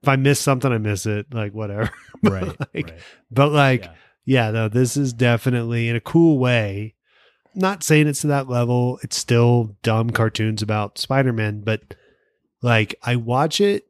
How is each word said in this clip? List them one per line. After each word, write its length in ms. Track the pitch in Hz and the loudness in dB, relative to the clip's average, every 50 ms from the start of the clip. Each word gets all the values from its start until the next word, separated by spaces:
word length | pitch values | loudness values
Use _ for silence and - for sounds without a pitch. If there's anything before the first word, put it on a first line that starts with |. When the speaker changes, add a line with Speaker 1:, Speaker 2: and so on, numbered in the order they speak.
| - | 2
Speaker 1:
If 60 | 143 | 2
I 80 | 135 | 0
miss 220 | 135 131 139 143 - | 2 4 2 2 2
something, 300 | - - 135 127 131 135 123 | 2 0 0 0 0 -2 -2
I 60 | 113 | 0
miss 280 | 107 107 104 101 - | -2 -2 -4 -4 -4
it. 260 | 110 104 104 104 _ 135 | -4 -4 -4 -6 _ -8
Like, 200 | 117 107 104 101 | -8 -8 -8 -8
whatever. 360 | 110 107 104 101 104 113 120 - | -10 -10 -8 -4 -4 -4 -4 -6
<laughs> 60 | - - - - - | -10 -20 -20 -10 -2
Speaker 2:
Right, 240 | - 208 - 190 185 - - - 151 - _ | 0 0 0 0 -6 -8 -8 -10 -12 -10 _
Speaker 1:
Like, 120 | - 151 85 | -10 -10 -10
Speaker 2:
right. 60 | 82 82 - - - _ _ _ | -12 -20 -20 -20 -20 _ _ _
Speaker 1:
but, 220 | 113 120 139 151 147 | 2 2 2 4 4
like, 320 | 147 139 135 131 120 98 | 4 4 4 2 0 -2
Speaker 2:
Yeah. 80 | - 85 _ _ _ _ _ _ | -6 -20 _ _ _ _ _ _
Speaker 1:
yeah, 260 | - 131 131 117 110 | 0 2 2 2 0
no, 180 | 107 113 113 110 | 0 -2 -2 0
this 280 | 104 123 127 120 - | 2 0 0 2 0
is 160 | 143 143 131 120 | -2 -2 -2 -2
definitely 760 | 117 127 120 120 113 - 135 123 120 117 113 120 117 117 117 | 0 2 2 2 2 0 -2 -2 -2 -2 -4 -2 -2 -2 -2
in 60 | 117 | -2
a 60 | 117 | -4
cool 360 | - - - 170 170 165 156 135 | -6 0 2 4 6 6 4 4
way. 580 | 127 123 123 120 107 101 98 101 107 107 _ _ _ _ _ _ _ _ _ _ _ _ _ | 2 2 2 0 0 -2 -6 -8 -10 -10 _ _ _ _ _ _ _ _ _ _ _ _ _
Not 300 | 190 185 190 202 180 - | -2 -2 -2 -2 -4 0
saying 240 | - 156 151 151 151 | 2 4 4 4 2
it's 140 | 143 - - | 0 -2 -2
to 40 | 151 | 0
that 200 | 143 139 135 131 | 0 0 -2 -2
level. 500 | 123 120 120 117 123 123 123 123 127 - - | -2 0 0 2 2 0 0 0 -2 -6 -10
It's 120 | - - | -10 -8
still 600 | - - - 120 117 120 120 120 120 117 107 101 _ _ | -8 -2 0 2 4 6 6 4 4 2 -2 -6 _ _
dumb 260 | 113 110 110 113 117 | 0 0 0 0 0
cartoons 500 | 113 - 113 110 - - 110 110 110 107 | 0 0 0 0 0 -2 -2 -2 -2 -4
about 380 | 110 104 107 107 104 101 _ - | -4 -4 -2 -4 -4 -6 _ -12
Spider-Man, 640 | - - 135 135 135 131 120 110 110 104 104 107 | -6 -2 0 0 2 2 0 0 -2 -4 -4 -6
but, 340 | 104 107 110 107 _ _ - _ _ _ _ _ _ _ _ _ _ _ _ _ | -4 -4 -4 -4 _ _ -20 _ _ _ _ _ _ _ _ _ _ _ _ _
like, 360 | - 123 117 110 107 101 - _ - | 0 2 2 2 2 0 -4 _ -4
I 100 | - 123 | -4 -2
watch 440 | 123 117 113 120 127 147 165 - - | -2 -2 -2 0 0 0 0 0 0
it. 260 | 202 202 202 202 - _ | 2 2 0 -2 -6 _